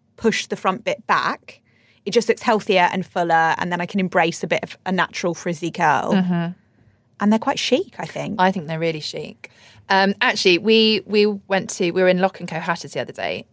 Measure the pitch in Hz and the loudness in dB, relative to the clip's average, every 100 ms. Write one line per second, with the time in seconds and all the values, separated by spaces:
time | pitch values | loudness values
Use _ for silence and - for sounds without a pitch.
0 | _ - 226 208 - 196 196 185 - - | _ -4 -2 -2 -4 -4 -4 -2 -4 -4
1 | - 156 180 277 - - _ _ _ _ | 0 0 0 -6 -12 -20 _ _ _ _
2 | - 233 220 233 - 214 - 185 175 190 | -4 0 0 0 2 0 2 2 2 0
3 | 175 180 170 165 165 - 175 175 175 202 | -4 -2 2 4 2 0 -2 -4 -4 -2
4 | 180 185 170 160 170 175 165 - 175 185 | 0 2 0 0 -4 -4 -4 -10 -4 -2
5 | 160 - 180 165 180 165 170 170 160 131 | -2 -2 -4 -4 -6 -6 -6 0 2 2
6 | - 190 180 175 170 180 _ _ _ _ | 2 0 0 -2 -4 -8 _ _ _ _
7 | _ - 202 220 269 - - 277 392 - | _ -2 2 2 0 -4 0 0 0 -10
8 | 170 151 147 - 185 190 151 160 165 156 | -10 -8 -6 0 0 0 -6 -4 -4 -4
9 | - - 151 - - _ - - - 196 | -8 -12 -12 -16 -20 _ -20 -10 0 4
10 | 196 - 247 214 190 170 208 226 220 214 | 4 2 0 2 4 4 4 4 4 2
11 | - 214 208 202 - 190 - - 175 180 | 0 2 2 0 -2 -2 -2 -4 -2 2
12 | 180 180 185 - 175 160 180 165 143 143 | 4 4 2 -2 -8 -6 -4 -6 -6 -8
13 | 117 - 87 90 - | -8 -6 -6 -6 -8